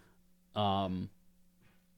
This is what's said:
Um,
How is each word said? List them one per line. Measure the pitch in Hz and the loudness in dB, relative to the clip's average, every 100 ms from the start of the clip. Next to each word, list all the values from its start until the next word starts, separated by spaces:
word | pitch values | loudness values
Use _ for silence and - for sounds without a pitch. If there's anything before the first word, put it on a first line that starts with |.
| - - - - _ 107 | -20 -20 -20 -20 _ 0
Um, | 104 98 95 92 98 - - - - _ - - _ | 2 2 0 -4 -6 -12 -20 -20 -20 _ -20 -20 _